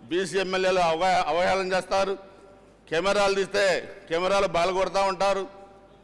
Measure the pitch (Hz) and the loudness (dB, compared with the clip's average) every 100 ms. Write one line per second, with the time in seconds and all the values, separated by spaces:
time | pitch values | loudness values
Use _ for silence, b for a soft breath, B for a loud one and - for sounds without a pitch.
0 | 117 165 190 180 185 185 185 185 170 160 | -4 -4 -2 -2 -2 0 0 2 2 2
1 | 185 180 156 160 185 190 190 185 180 190 | 2 2 0 0 2 0 0 -2 0 0
2 | 196 190 - - - - - - - 160 | 0 -4 -10 -20 -20 -20 -20 -20 -4 -2
3 | 190 202 202 196 185 202 196 156 110 - | 0 2 2 2 0 2 2 2 -4 -16
4 | - 165 185 196 196 170 170 185 185 180 | -6 -2 2 2 2 2 0 0 0 0
5 | 196 180 196 196 185 - - - - - | 0 2 0 0 -4 -12 -20 -20 -20 -20